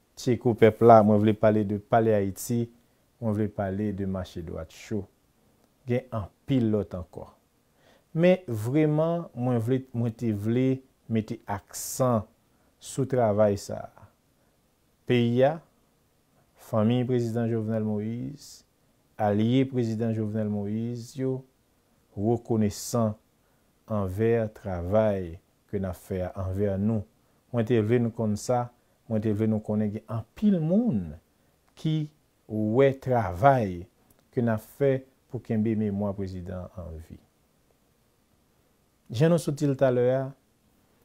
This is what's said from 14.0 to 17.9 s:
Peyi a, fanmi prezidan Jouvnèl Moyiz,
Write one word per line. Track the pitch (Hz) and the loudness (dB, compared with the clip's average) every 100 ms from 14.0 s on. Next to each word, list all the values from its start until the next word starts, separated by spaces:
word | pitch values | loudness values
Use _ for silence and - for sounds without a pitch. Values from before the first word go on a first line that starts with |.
| - _ _ _ _ _ _ _ _ _ - | -20 _ _ _ _ _ _ _ _ _ 0
Peyi | 123 117 120 135 | 2 2 4 2
a, | 160 - _ _ _ _ _ _ _ _ _ - | 2 -12 _ _ _ _ _ _ _ _ _ -4
fanmi | 113 107 123 123 | 0 2 2 0
prezidan | 123 117 113 117 | -2 -2 -2 -2
Jouvnèl | 117 107 110 | -2 -2 -4
Moyiz, | 107 | -2